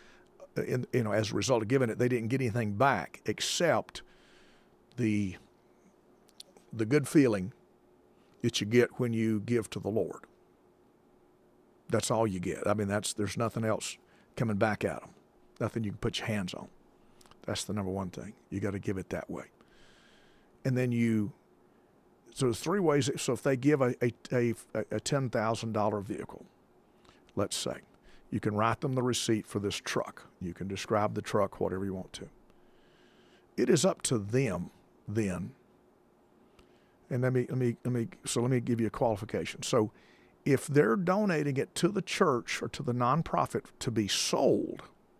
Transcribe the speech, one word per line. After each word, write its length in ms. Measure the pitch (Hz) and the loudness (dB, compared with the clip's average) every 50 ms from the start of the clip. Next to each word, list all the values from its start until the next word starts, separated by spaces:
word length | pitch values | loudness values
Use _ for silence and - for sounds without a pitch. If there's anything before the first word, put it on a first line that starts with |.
| - - - - _ _ _ - - - - | -20 -20 -20 -20 _ _ _ -20 -20 -10 -6
Uh, 60 | - - | -4 -4
in, 240 | - 123 127 123 - - | -2 -2 -4 -4 -2 0
you 100 | 127 113 | 0 0
know, 80 | 104 | 2
as 200 | 101 110 110 101 | 0 0 0 0
a 40 | - | -2
result 260 | 104 95 117 127 110 | -2 0 2 2 2
of 60 | 110 | 2
giving 220 | 101 135 135 127 110 | 2 2 2 2 2
it, 80 | 107 | 0
they 100 | 104 123 | 0 2
didn't 220 | 123 127 117 113 110 | 2 2 0 0 0
get 120 | 131 135 | -2 0
anything 320 | 131 117 101 127 113 104 101 | 0 0 0 0 -2 -2 2
back 480 | 101 135 139 123 92 73 - - - - | 2 4 4 4 2 -2 -6 -10 -8 -6
except 760 | 107 107 - - - - - 175 156 123 104 - - - - - - - - - - - - - - - - _ _ _ _ _ _ - | -4 -4 -2 -2 -4 0 2 2 2 2 2 0 -4 -14 -18 -18 -18 -20 -20 -20 -20 -20 -20 -20 -20 -20 -20 _ _ _ _ _ _ -6
the, 400 | 123 117 107 107 104 101 92 90 - - - _ _ _ _ _ _ _ - _ _ _ _ _ _ _ - _ - - - - - _ - - | -2 0 2 2 2 0 -2 -6 -10 -18 -20 _ _ _ _ _ _ _ -20 _ _ _ _ _ _ _ -20 _ -20 -20 -20 -20 -20 _ -12 -4
the 120 | 113 113 | -4 -2
good 220 | 107 139 151 135 | 2 2 0 0
feeling 460 | - - 160 135 120 104 95 90 110 - _ _ _ _ _ _ _ _ _ _ _ _ _ _ _ _ - | 4 4 6 6 6 4 0 -2 -6 -10 _ _ _ _ _ _ _ _ _ _ _ _ _ _ _ _ -2
that 180 | - 117 - - | -2 -2 0 0
you 80 | 104 | -2
get 320 | 104 117 120 120 - - - | 4 6 6 6 4 2 -4
when 140 | 127 117 113 | -2 -2 0
you 260 | 113 110 113 110 104 | 0 2 2 0 0
give 280 | 101 113 120 113 104 - | 0 0 -2 -2 -2 -4
to 100 | - - | -10 -6
the 100 | 82 101 | -4 -2
Lord. 360 | 107 107 87 78 - - - - - _ _ _ _ _ _ _ _ _ _ _ _ _ _ _ _ _ _ _ _ _ _ _ _ _ _ _ _ _ _ - | -2 -2 -2 -2 -6 -14 -16 -20 -20 _ _ _ _ _ _ _ _ _ _ _ _ _ _ _ _ _ _ _ _ _ _ _ _ _ _ _ _ _ _ -2
That's 220 | - 107 - - | 0 0 2 2
all 160 | 120 110 113 | 2 2 2
you 120 | 107 92 92 | 0 0 -2
get. 260 | 87 95 78 - - | -4 -4 -4 -2 0
I 80 | 101 104 | 0 0
mean, 140 | 107 104 | 0 0
that's, 260 | 98 101 104 - - - | 0 0 -2 -2 -4 -2
there's 240 | - 104 98 - | -2 -2 -2 -2
nothing 260 | 117 117 110 - 117 113 | -2 -4 -2 -2 -2 0
else 340 | 110 107 - - - - - _ _ _ - _ _ - | 0 0 -2 -4 -8 -10 -12 _ _ _ -20 _ _ -4
coming 220 | - 123 110 107 | -2 -2 0 2
back 260 | 98 113 110 104 - - | 2 2 2 2 0 -2
at 200 | 92 - - - | -2 -2 -4 -12
'em. 60 | - - - _ _ _ _ - - _ - | -16 -20 -20 _ _ _ _ -20 -18 _ -4
Nothing 240 | 120 107 - 117 110 | -4 -2 -2 -2 -4
you 80 | 101 | -4
can 80 | 104 - | -6 -4
put 200 | - 113 - - | -4 -4 -4 -4
your 80 | - | -4
hands 260 | - 107 104 92 90 - | -4 -4 -4 -4 -6 -8
on. 140 | - - - - - _ _ _ _ _ - - - - - - - - | -10 -14 -16 -20 -20 _ _ _ _ _ -20 -20 -20 -20 -20 -20 -12 -8
That's 180 | - 104 - - | -6 -6 -6 -4
the 80 | - 98 | -4 -4
number 180 | 104 98 92 | -4 -4 -4
one 180 | 95 98 95 87 | -4 -4 -6 -6
thing. 240 | - - - 101 - _ _ - | -8 -10 -12 -14 -16 _ _ -8
You 100 | - 98 | -6 -4
gotta 200 | 104 101 95 98 | -4 -4 -4 -4
give 180 | - 107 98 | -4 -4 -4
it 120 | 92 87 - | -4 -4 -6
that 200 | 92 82 - - | -6 -6 -6 -6
way. 160 | - 64 - - _ _ - _ - - - - - - - - - - - - - - _ _ _ _ - | -10 -12 -12 -14 _ _ -20 _ -20 -20 -20 -20 -20 -20 -20 -20 -20 -20 -20 -20 -20 -20 _ _ _ _ -2
And 140 | 135 127 | 0 0
then 140 | 127 127 123 | 2 2 2
you, 420 | 120 117 117 117 113 107 104 - - _ _ _ _ _ _ _ _ _ _ _ _ _ _ _ _ _ _ - - | 2 4 4 4 4 2 0 -2 -4 _ _ _ _ _ _ _ _ _ _ _ _ _ _ _ _ _ _ -16 -4
so 120 | - 135 | 0 0
there's 140 | 123 113 - | 0 0 0
three 200 | - 156 190 208 | -2 -2 0 2
ways. 300 | 180 156 143 147 113 143 - | 4 4 4 4 2 2 -2
So 160 | - - - 123 | -2 -2 -2 -2
if 80 | - | 0
they 160 | - 143 135 | 2 0 0
give 240 | 123 127 147 151 135 | 4 4 4 4 6
a, 140 | 131 123 123 - | 4 2 2 2
a, 120 | 127 120 - - - - | 0 -2 -2 -4 -8 -2
a, 240 | 135 123 120 117 110 - - _ - 110 104 - | 0 2 2 2 0 -2 -8 _ -4 -4 -4 -2
a 80 | 107 110 | -4 -4
ten 300 | - - 147 139 131 117 | -2 0 0 0 0 0
thousand 440 | - 117 107 110 117 - 113 113 107 | 0 0 0 0 0 -2 -2 -2 0
dollar 280 | 107 101 107 101 104 | 0 2 2 0 -2
vehicle, 440 | 98 123 - - - - - - - - _ _ _ _ _ _ _ _ _ _ _ - - _ _ _ - | -4 -6 -8 -8 -8 -12 -14 -18 -20 -20 _ _ _ _ _ _ _ _ _ _ _ -20 -20 _ _ _ -2
let's 200 | - 101 - - | -2 -2 -2 -2
say, 220 | - - 62 - - - _ - _ _ - - - - - | -4 -4 -4 -6 -8 -10 _ -20 _ _ -20 -20 -20 -12 -4
you 100 | - 110 | -4 -2
can 160 | - 107 104 | 0 0 2
write 240 | 104 110 113 120 - | 2 2 2 2 0
them 140 | - 139 131 | -2 -2 0
the 100 | 131 123 | 0 0
receipt 420 | 127 117 - - - 113 107 - | 0 0 0 2 2 2 0 0
for 140 | - - 104 | -4 -4 -4
this 160 | 101 101 - | -2 -2 -6
truck. 520 | - - - - 120 - - - - - - _ - | -6 -6 -2 -2 -2 -2 -4 -8 -18 -20 -20 _ -10
You 140 | 95 85 85 | -8 -8 -8
can 140 | - 90 | -6 -6
describe 480 | 98 98 95 - - 113 104 104 110 110 | -6 -6 -6 -2 0 2 2 2 2 -2
the 60 | 107 | -4
truck, 380 | - - - 107 98 98 - - | -4 0 2 2 2 2 0 -2
whatever 240 | 98 90 92 95 98 | -2 -2 -2 -4 -4
you 100 | 98 92 | -4 -6
want 200 | 92 90 - - | -8 -10 -12 -14
to. 160 | - - - - - - _ - _ - - - _ - _ _ _ - - _ - - _ - - _ _ - | -16 -16 -16 -18 -20 -20 _ -20 _ -20 -20 -20 _ -20 _ _ _ -20 -20 _ -20 -20 _ -20 -20 _ _ -2
It 120 | - 123 - | -2 4 4
is 140 | 196 139 - | 4 4 4
up 180 | 190 - - - | 2 0 0 -2
to 140 | - 139 | -2 0
them 540 | 110 101 104 117 131 139 110 90 87 87 - - - _ _ _ _ - | 0 -2 0 0 0 2 0 -2 -4 -6 -8 -12 -20 _ _ _ _ -12
then. 440 | - 104 113 107 95 90 87 98 117 - _ _ _ _ _ _ _ _ _ _ _ _ _ _ _ _ _ _ _ _ - - _ _ _ _ _ _ _ _ - | -6 -2 -2 -2 -2 -2 -4 -6 -10 -12 _ _ _ _ _ _ _ _ _ _ _ _ _ _ _ _ _ _ _ _ -20 -20 _ _ _ _ _ _ _ _ -4
And 140 | 139 123 127 | -2 0 0
let 100 | 127 127 | 2 2
me, 120 | 127 123 - | 0 0 0
let 80 | - | -2
me, 180 | 127 127 120 113 - - | 0 0 0 0 -2 -4
let 100 | 123 123 | -2 0
me, 140 | 120 117 - - - - | 0 -2 -4 -6 -12 -8
so 180 | - - 127 | -4 -2 0
let 100 | 117 127 | 2 2
me 100 | 135 123 | 2 0
give 180 | 120 135 120 113 | 2 0 0 0
you 80 | 113 | 0
a 40 | 104 | -2
qualification. 720 | - - 135 117 107 95 110 - - 92 82 - - - - | 0 0 2 2 2 -2 -4 -4 -4 -4 -4 -4 -8 -8 -4
So 280 | - - 117 107 - - - - - - - - _ _ _ - | 2 2 2 2 2 -2 -14 -20 -20 -20 -20 -20 _ _ _ 0
if 220 | 143 135 - - | 2 2 2 2
they're 280 | - 135 143 190 220 226 | 2 4 4 6 6 4
donating 640 | 202 175 175 185 208 214 196 170 151 147 143 131 | 2 2 2 2 2 2 2 2 2 0 0 0
it 180 | 131 - - - | -2 -2 -4 -2
to 140 | - 180 170 | 0 0 2
the 120 | 208 - | 2 0
church 600 | - - - - 196 156 127 117 - - - - | -4 -2 0 2 4 4 4 2 0 -4 -6 -6
or 80 | 113 120 | -6 -6
to 140 | - - 131 | -6 -6 -4
the 100 | 127 120 | -2 0
nonprofit 720 | 123 123 120 139 165 156 - - 165 135 - - - - - - - | 2 2 4 4 2 2 0 0 0 0 0 0 -4 -4 -6 -12 -6
to 120 | - 127 | -4 -2
be 160 | 113 113 104 | 0 0 0
sold, 760 | 95 - - - - - - 269 208 120 101 90 - - - - - - _ _ _ _ | 2 0 0 0 0 2 4 6 6 4 4 2 -2 -6 -10 -12 -20 -20 _ _ _ _